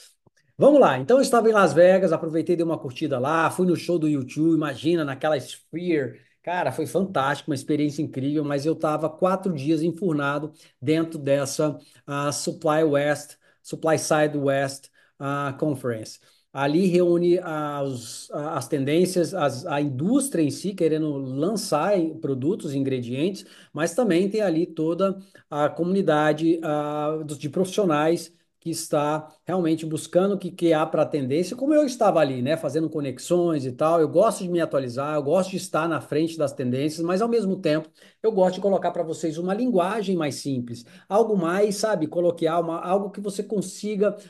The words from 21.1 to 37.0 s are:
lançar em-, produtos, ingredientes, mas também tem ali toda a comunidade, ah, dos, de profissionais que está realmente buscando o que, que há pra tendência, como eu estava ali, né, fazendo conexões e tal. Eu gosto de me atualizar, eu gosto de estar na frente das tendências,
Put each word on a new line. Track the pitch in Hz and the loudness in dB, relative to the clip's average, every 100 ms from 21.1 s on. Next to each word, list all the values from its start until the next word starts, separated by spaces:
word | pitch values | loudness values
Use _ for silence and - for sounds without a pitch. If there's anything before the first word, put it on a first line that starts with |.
| 139 | -4
lançar | 131 135 170 214 - 147 180 202 | -6 -2 -2 -2 -2 0 2 0
em-, | 160 - | 0 -4
produtos, | 143 131 139 185 160 | -6 -2 -2 -2 -4
ingredientes, | 139 135 131 117 127 175 190 - - - | -4 -2 -4 -4 -4 -4 -4 -14 -20 -14
mas | 147 165 | -4 -2
também | 170 233 170 196 | 0 2 2 2
tem | 214 | 0
ali | 202 156 175 | 0 0 -2
toda | - 160 170 196 190 - - - | -2 -2 0 0 -2 -12 -20 -8
a | 147 147 | 0 0
comunidade, | - 175 196 160 151 151 151 165 165 | 0 -2 0 2 4 4 2 2 0
ah, | 165 147 147 151 151 156 | 0 -2 -2 -4 -4 -4
dos, | 156 143 | -6 -8
de | 151 | -6
profissionais | 180 185 196 196 147 156 170 - _ _ _ | -2 -2 0 2 2 2 0 -2 _ _ _
que | 165 | -8
está | 160 - 151 147 156 156 _ - | -8 -2 0 0 -2 -6 _ -4
realmente | 185 165 160 160 | -2 0 0 -2
buscando | 156 - 175 190 | -6 0 2 2
o | 202 | 0
que, | 175 | -6
que | - 170 | 0 2
há | 156 160 | 2 2
pra | 165 147 | 0 0
tendência, | 156 127 147 180 - | 0 -2 -2 -2 -4
como | 277 302 | 2 4
eu | 294 | 2
estava | - 208 160 | 2 2 4
ali, | 143 131 | 2 0
né, | 123 160 | -2 -2
fazendo | 156 151 160 | -2 -2 -4
conexões | 156 143 123 - 175 175 156 127 | -4 -6 -6 0 2 2 0 -4
e | |
tal. | 123 156 170 | -2 2 4
Eu | 151 | 4
gosto | 151 220 - | 4 4 2
de | 185 | -4
me | 175 | -2
atualizar, | 156 143 131 120 143 151 | -2 -2 -4 -4 -4 -2
eu | |
gosto | 139 180 185 | 0 0 0
de | 185 | -4
estar | - 156 165 | -4 -2 0
na | 147 | -2
frente | - 147 160 160 | -2 -2 -2 -2
das | 143 | -4
tendências, | - 123 131 151 151 | -2 -4 -2 -2 -4